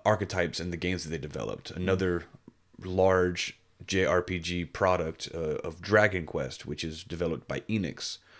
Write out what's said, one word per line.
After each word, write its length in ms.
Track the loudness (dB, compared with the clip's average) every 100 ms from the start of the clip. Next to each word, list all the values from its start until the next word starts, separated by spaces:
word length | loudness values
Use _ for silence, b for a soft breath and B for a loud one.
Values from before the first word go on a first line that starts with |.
archetypes 560 | 0 2 0 -2 -2 -2
in 120 | -6
the 60 | -4
games 260 | -2 -2
that 80 | -4
they 80 | -6
developed. 500 | -6 -6 -6 -8 -10
Another 540 | -4 0 2 2 0 -2 -16 -20 -20 _ -14
large 760 | -2 4 6 6 4 0 -6 -8 _ -14 -2
J 200 | 2 4
R 180 | 4
P 160 | 2 -2
G 260 | -2 -4 -4
product, 640 | 2 2 4 0 -6 -8 -4
uh, 240 | -4 -4
of 180 | -6 -8
Dragon 420 | 4 6 6 4 -4
Quest, 400 | -4 -4 -8 -8
which 180 | -6
is 200 | -6 -8
developed 440 | -10 -2 -2 -2 -4
by 120 | -6
Enix, 560 | -4 -2 -2 -6 -8 -10 B